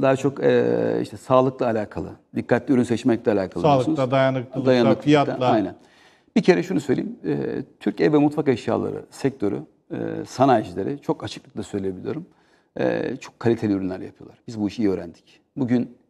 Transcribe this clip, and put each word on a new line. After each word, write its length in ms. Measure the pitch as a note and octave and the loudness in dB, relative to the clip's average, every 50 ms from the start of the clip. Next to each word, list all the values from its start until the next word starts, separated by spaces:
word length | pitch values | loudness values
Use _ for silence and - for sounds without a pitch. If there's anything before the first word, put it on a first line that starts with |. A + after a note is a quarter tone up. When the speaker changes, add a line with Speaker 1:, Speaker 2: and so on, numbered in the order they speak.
Speaker 1:
Daha 140 | C#3 C3+ C3+ | 2 2 2
çok, 280 | C3 - C#3+ C#3 - C#3 | 2 0 -2 -2 0 2
e, 560 | C#3 B2 A#2+ A#2+ A#2+ A#2+ A#2 A2+ A2+ A2+ A#2 | 2 4 4 2 2 0 0 0 0 -2 -2
işte, 160 | A#2 - - G#2 | -4 -6 -8 -10
sağlıkla 480 | - - C3 B2+ C3 C3+ C3+ C3 C3 | -4 2 2 4 4 2 0 -2 -2
alakalı, 440 | A#2+ A2 A2 G#2 - - - F2+ F2+ F#2+ - _ _ - | -2 -2 -2 -4 -6 -8 -10 -10 -10 -12 -18 _ _ -8
dikkatli 380 | A#2+ A2 - B2+ A#2 A#2+ - C#3 | -6 -2 0 0 0 2 2 2
ürün 100 | B2 A#2+ | 2 2
seçmekle 480 | - A#2+ G#2+ - C3 A#2 A2 - - | 2 0 0 2 0 0 0 0 0
alakalı 320 | G#2+ G2+ F#2+ F2+ - F2 F2 | 0 0 0 -4 -4 0 2
Speaker 2:
Sağlıkla, 220 | D#3 C#3+ C3 B2 | 4 4 4 2
Speaker 1:
diyorsunuz. 260 | - D#3+ D3 C3+ B2 | 0 0 -2 0 0
Speaker 2:
dayanıklılıkla, 540 | C3+ C3+ C3+ C3 C3 C3 A#2+ A#2 - C3+ B2+ C3 | 2 2 2 2 0 -2 -6 -6 -6 -2 2 4
Speaker 1:
Dayanıklılıkla, 300 | B2+ B2 A#2 A2+ A2 - - | 4 6 6 4 2 2 2
Speaker 2:
fiyatla. 420 | D3 D3 D3 C#3 C3 - - B2+ B2 | 4 4 4 4 2 -2 0 2 2
Speaker 1:
aynen. 280 | A#2+ A2 G2 F2+ - - _ _ _ _ _ _ _ _ _ _ - | 2 2 0 -2 -6 -12 _ _ _ _ _ _ _ _ _ _ 0
Bir 80 | A#3 F3+ | 2 4
kere 200 | - F3 F3 E3 | 4 4 4 2
şunu 160 | - F#3+ - | -2 -2 -4
söyleyeyim, 360 | - - B2 - - G#3+ A#3+ - - | -2 -2 -2 -2 -2 -6 -8 -8 -6
e, 120 | - C#3+ C#3+ C3+ B2 - - C3+ - _ - | -4 -4 -2 -4 -4 -6 -6 -8 -10 _ -6
Türk 220 | - - - - | -4 -4 0 2
ev 120 | D3+ E3+ D3+ | 4 4 6
ve 40 | D3 | 6
mutfak 300 | C#3+ D3 D3 - C#3+ C#3+ | 4 4 2 0 0 0
eşyaları 580 | B2+ - - - G#2+ G2+ G2 G2+ G2+ G2+ - - | 0 0 0 -2 -2 0 0 -2 -6 -8 -10 -14
sektörü, 500 | - - - C3+ C3 - - G2+ G2 C3+ D#3 - _ _ _ - | -8 -4 -4 -4 -2 -2 -4 -2 -2 -4 -8 -10 _ _ _ -12
e, 40 | E3+ B2 A2+ A2 E3 D#3+ D#3+ - | -10 -8 -6 -6 -6 -8 -10 -6
sanayicileri 720 | - - C3+ C#3 B2 G#2+ G#2 F#2+ F2 F#2+ G2 B2+ C#3+ C#3 | -2 2 4 4 4 2 0 -2 -6 -6 -6 -6 -6 -8
çok 220 | - - D#3 - - | -6 -6 -6 -6 -6
açıklıkla 400 | A2+ - - - - - A#2 G#2 | -12 -12 -14 -18 -16 -12 -12 -10
söyleyebiliyorum. 640 | - - G2+ F#2+ F#2+ F#2 F#2 G2+ A2 A#2 D#3 F3+ - _ _ _ _ _ _ _ _ - - | -8 -6 -6 -6 -6 -6 -8 -8 -8 -8 -10 -10 -16 _ _ _ _ _ _ _ _ -6 -4
E, 360 | - - - - - - A#2+ C3 | -2 -2 -2 -2 -4 -6 -8 -10
çok 200 | - - - - | -12 -18 -10 -2
kaliteli 340 | - A#2 A#2 A2 - G#2+ G2 | 0 0 0 2 0 0 0
ürünler 260 | G2 F#2+ F2+ F#2 F#2+ | 0 -2 -6 -8 -8
yapıyorlar. 380 | G2 F#2 - - - - - _ _ - | -12 -14 -16 -18 -20 -20 -20 _ _ -12
Biz 120 | A#2 A2 | -8 -4
bu 60 | G#2 G2 | -4 -4
işi 140 | F#2+ - | -2 0
iyi 80 | A2 G2+ | 0 0
öğrendik. 480 | F#2 F2 F2 E2+ D#2+ _ _ _ _ _ _ _ - - | 0 -2 -4 -10 -14 _ _ _ _ _ _ _ -8 -4
Bugün 400 | C3+ A2+ B2+ A#2+ A#2 - - _ _ | -2 0 0 0 0 -2 -8 _ _